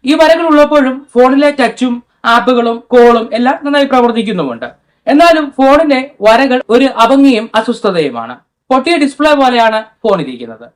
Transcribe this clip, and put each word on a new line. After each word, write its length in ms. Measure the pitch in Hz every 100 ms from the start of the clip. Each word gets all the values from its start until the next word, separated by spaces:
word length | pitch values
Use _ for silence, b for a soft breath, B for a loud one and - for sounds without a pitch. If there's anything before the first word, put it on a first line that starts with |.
ഈ 100 | 254
വരകൾ 320 | 320 311 330 330
ഉള്ളപ്പോഴും 600 | 294 294 294 262 262 -
ഫോണിലെ 360 | 233 254 269 294 285
ടച്ചും 420 | 233 - 247 240 _ _
ആപ്പുകളും 580 | 233 240 247 240 233 233 _
കോളും 440 | 247 240 233 233
എല്ലാം 260 | 226 247 320
നന്നായി 220 | 285 285
പ്രവർത്തിക്കുന്നുമുണ്ട്. 840 | 277 262 240 226 220 185 139 113 - _ _ _ -
എന്നാലും 460 | 285 339 320 285 -
ഫോണിലെ 520 | 269 294 320 262 277 _
വരകൾ 420 | 208 233 269 254 -
ഒരു 140 | 233
അഭംഗിയും 680 | 269 - 233 269 277 233 226
അസ്വസ്ഥതയുമാണ്. 840 | 214 - 233 208 180 143 120 117 123 _ _ _
പൊട്ടിയ 260 | 262 262 339
ഡിസ്പ്ലേ 380 | 285 - 302
പോലെയാണ് 500 | 294 262 240 226 220 220 _
ഫോൺ 180 | 226 190
ഇരിക്കുന്നത്. 480 | 131 120 117 113 120